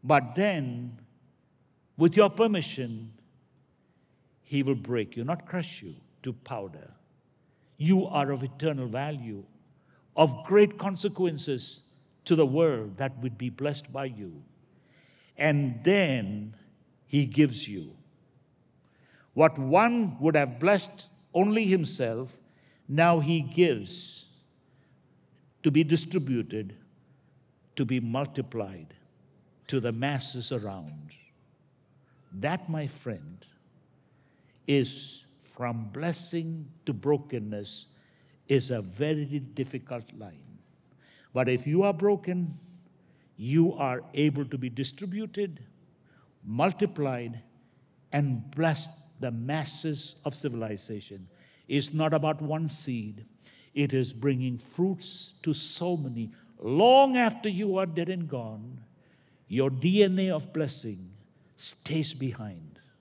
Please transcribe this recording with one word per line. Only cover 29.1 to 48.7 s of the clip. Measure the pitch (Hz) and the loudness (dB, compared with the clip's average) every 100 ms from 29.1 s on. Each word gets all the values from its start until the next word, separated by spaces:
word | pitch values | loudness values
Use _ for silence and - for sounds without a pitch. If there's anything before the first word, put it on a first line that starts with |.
| _ _ _ _ _ - | _ _ _ _ _ -4
to | 135 | -2
the | 120 | -2
masses | 113 135 143 - 131 113 | -2 -2 -2 -6 -10 -6
around. | 123 104 95 76 76 76 - _ _ _ _ _ _ _ _ _ _ _ | -6 -6 -10 -12 -16 -18 -20 _ _ _ _ _ _ _ _ _ _ _
That, | 92 131 175 180 | -6 -4 -4 -4
my | 156 143 | -4 -6
friend, | - - 98 76 90 - _ _ _ _ _ _ _ _ _ _ _ - | -8 -10 -10 -12 -20 -20 _ _ _ _ _ _ _ _ _ _ _ 0
is | 143 123 - - - - _ | 0 0 -6 -18 -20 -20 _
from | _ - 123 117 110 | _ -8 -6 -6 -8
blessing | 117 165 165 - 170 160 165 143 - - | -6 -4 -6 -6 -6 -6 -8 -12 -12 -6
to | |
brokenness | 117 139 147 147 123 107 104 104 - - _ _ _ _ _ _ | -4 0 0 0 -8 -6 -8 -10 -14 -20 _ _ _ _ _ _
is | 139 127 | 0 2
a | 120 | -6
very | 95 95 147 156 143 147 | -6 -4 -2 0 -2 -6
difficult | 127 113 131 131 - 123 113 | -6 -8 -6 -8 -10 -12 -12
line. | - 104 76 69 - _ _ _ _ _ _ _ | -18 -18 -18 -20 -20 _ _ _ _ _ _ _
But | 127 127 | -2 2
if | 127 135 | 2 2
you | 160 | 4
are | 202 | 4
broken, | 170 202 202 - 180 170 - - - _ _ _ _ _ - | 4 4 2 0 -2 -2 -6 -16 -20 _ _ _ _ _ -10
you | 110 151 170 | 2 6 6
are | 185 139 127 - | 4 -2 -2 -4
able | - 151 139 | 2 2 2
to | 131 135 | -4 -4
be | 127 | -6
distributed, | 120 131 - 196 196 220 214 202 147 - _ _ _ _ _ _ _ | -4 -6 -6 -8 -6 -6 -4 -4 -6 -20 _ _ _ _ _ _ _
multiplied, | - 113 170 - 202 - 143 127 120 117 - _ _ _ _ _ _ | -8 0 0 2 -4 -2 -4 -4 -6 -12 -16 _ _ _ _ _ _
and | 143 143 120 107 | -2 0 -2 -4
bless | - 160 | 0 2